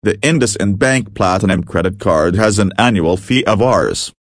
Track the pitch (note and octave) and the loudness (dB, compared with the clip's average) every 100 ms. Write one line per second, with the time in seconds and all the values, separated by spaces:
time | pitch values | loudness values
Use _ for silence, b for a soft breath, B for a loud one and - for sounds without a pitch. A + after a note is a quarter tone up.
0 | G#2+ G#2 C#3 D#3+ A#2+ - G2+ G2 C3 C3 | -2 -2 0 2 0 0 -2 0 0 0
1 | G#2 G2+ F#2+ F#2+ G#2 F#2 D#2+ - F2+ G2+ | -4 -2 0 2 0 0 -2 -2 -2 -2
2 | G2+ D#2+ D#2+ F2+ A2 G#2 G2 - B2 G#2 | 0 2 2 2 0 2 -2 2 0 2
3 | D#2+ F#2 - B2+ - G#2+ B2 G#2 A#1 - | 0 -2 0 -2 0 0 2 2 0 -4
4 | - _ | -8 _